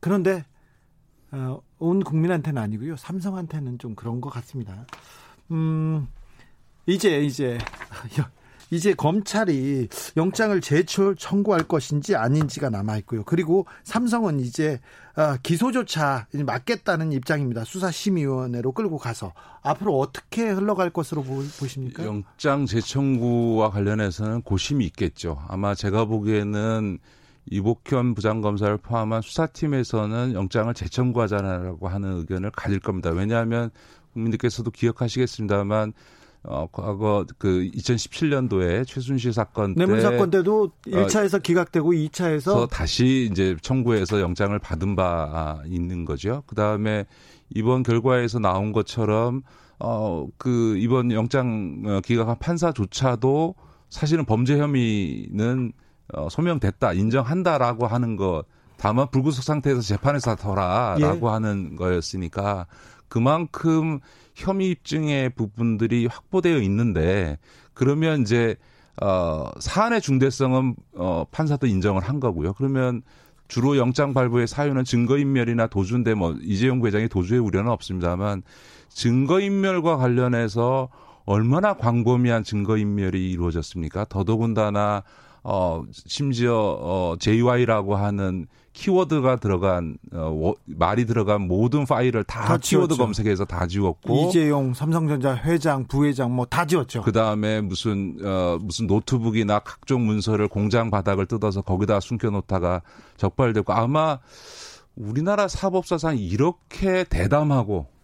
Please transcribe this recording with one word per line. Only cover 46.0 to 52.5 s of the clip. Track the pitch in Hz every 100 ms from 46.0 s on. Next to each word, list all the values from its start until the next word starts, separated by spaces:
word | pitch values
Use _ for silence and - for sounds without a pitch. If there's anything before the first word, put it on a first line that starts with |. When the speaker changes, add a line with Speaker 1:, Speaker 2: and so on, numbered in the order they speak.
Speaker 2:
거죠. | 82 73 92 131 139
그다음에 | 104 107 107 107 107 101 - - - _
이번 | 104 110 127
결과에서 | 127 117 117 127 120 113
나온 | 104 92 104
것처럼, | 107 104 - 107 107 117 127 131 - - _
어, | - 113 107 85 69 -
그 | 131 123 117 104
이번 | 113 131 123
영장, | 110 117 139 127 110 95 76 104
어, | 98
기각한 | - 117 113 117
판사조차도 | -